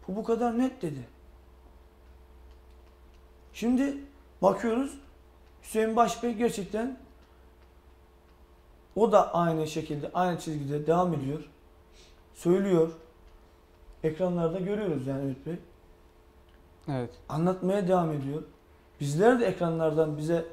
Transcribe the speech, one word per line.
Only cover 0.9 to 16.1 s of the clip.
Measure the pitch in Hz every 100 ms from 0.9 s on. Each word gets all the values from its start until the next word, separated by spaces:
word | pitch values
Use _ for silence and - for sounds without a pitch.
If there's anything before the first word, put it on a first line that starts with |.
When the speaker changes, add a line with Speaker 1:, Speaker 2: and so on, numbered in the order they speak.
| 139 120 - - - - - - - - - - - - - - - - - - - - - - - -
Speaker 1:
Şimdi | - 220 254 277 277 - - - -
bakıyoruz | 185 196 233 226 269 - - - - - - -
Hüseyin | - 214 220 226
Başbey | 233 - 240
gerçekten | 214 233 - 180 208 240 262 - - - - - - - - - - - - - - - - - - - -
o | 214
da | 196 180
aynı | 170 170 160 156
şekilde, | 160 151 147 143
aynı | 175 180 165
çizgide | 160 151 139 147 151
devam | 170 180
ediyor. | 151 131 151 - - - - - - - - -
Söylüyor. | - 170 185 196 175 160 - - - - - - - - - - -
Ekranlarda | 160 156 185 175 165 180
görüyoruz | 180 208 208 143 127
yani | 135
Ümit | 139 131 -
Bey. | 175 - - - - -